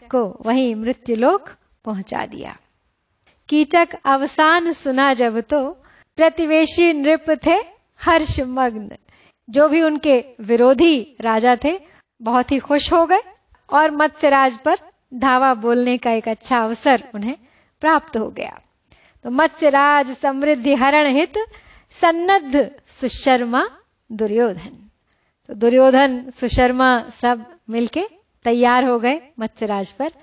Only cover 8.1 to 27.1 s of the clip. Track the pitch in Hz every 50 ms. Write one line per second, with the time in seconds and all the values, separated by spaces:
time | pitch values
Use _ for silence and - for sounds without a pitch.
8.1 | 330 320 311 - - - 262 254 254 262 254 240 220 214 202 - - - _ _
9.1 | _ _ _ _ _ _ _ 233 214 277 302 302 294 330 320 311 302 294 - 294
10.1 | 262 240 247 262 - - 208 208 233 233 240 254 269 240 339 330 302 240 208 302
11.1 | _ - 214 226 220 220 233 247 247 233 - 208 247 - - _ _ _ _ _
12.1 | _ _ 226 226 240 247 247 - 277 254 - - 285 285 - - 339 330 330 311
13.1 | 370 427 - 370 415 _ _ _ _ _ _ - - 294 311 311 294 294 311 302
14.1 | - - 311 285 269 269 269 262 233 220 - 302 370 - 311 359 _ _ _ _
15.1 | 254 233 269 269 254 254 269 269 247 214 226 233 240 247 247 247 247 247 - 233
16.1 | 226 220 - 226 220 - - - 254 240 220 220 233 - - 285 254 233 277 254
17.1 | 226 208 208 240 302 - _ _ _ _ _ _ _ _ - 311 320 285 311 -
18.1 | - 220 208 - - - - - - - _ _ _ _ _ _ _ _ _ _
19.1 | _ _ - 240 247 285 320 311 - - 320 285 269 277 285 294 294 285 269 262
20.1 | 247 - - 277 269 269 285 302 302 247 226 285 269 233 262 277 294 302 294 277
21.1 | 254 285 359 - - 415 453 - - - _ _ - _ _ _ - - 359 330
22.1 | 330 339 349 381 392 381 294 262 262 294 226 - - - _ _ _ - 262 247
23.1 | - - - 269 254 240 247 233 240 269 359 480 392 359 _ _ _ _ _ -
24.1 | 220 208 220 202 208 233 240 220 180 165 180 190 - - 202 _ _ _ _ _
25.1 | _ _ _ _ _ _ _ - 233 202 233 240 247 262 262 262 262 262 277 269
26.1 | 254 247 254 262 - - 254 226 - 254 254 247 247 254 262 254 247 226 - 220